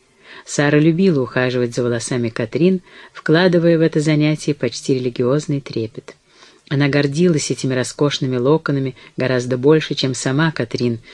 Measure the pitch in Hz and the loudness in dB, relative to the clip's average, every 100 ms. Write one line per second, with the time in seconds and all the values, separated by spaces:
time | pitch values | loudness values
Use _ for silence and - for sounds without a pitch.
0 | _ _ - - - - 147 147 156 165 | _ _ -20 -20 -12 -2 2 4 4 4
1 | 190 147 123 131 127 123 120 120 123 117 | 2 2 0 -2 -2 0 -2 -2 -2 -2
2 | - 127 117 - 117 123 175 185 - - | -2 -4 -4 -4 -6 0 2 2 -4 -20
3 | - - - 160 185 175 170 165 160 160 | -20 -14 0 2 4 4 4 4 2 0
4 | 151 151 151 151 - 143 123 - - 131 | 0 2 2 0 -2 -2 -4 -6 -2 -2
5 | 127 117 123 143 151 139 - - 110 - | -2 -2 0 0 -2 -6 -4 -8 -8 -10
6 | - - _ _ - _ - 139 143 143 | -20 -20 _ _ -20 _ -6 -2 0 2
7 | 143 143 180 151 - 131 135 127 120 - | 0 2 2 2 -2 -4 -2 -2 -4 -2
8 | 147 - 131 127 127 160 - 139 135 - | -2 0 -4 -2 2 2 2 -2 -4 -8
9 | - - 131 127 123 127 139 156 151 143 | -16 -4 -2 0 -2 0 4 2 2 -4
10 | 131 127 139 135 160 147 120 - 123 117 | -4 -2 -2 0 0 0 -6 -2 -2 -4
11 | - | -10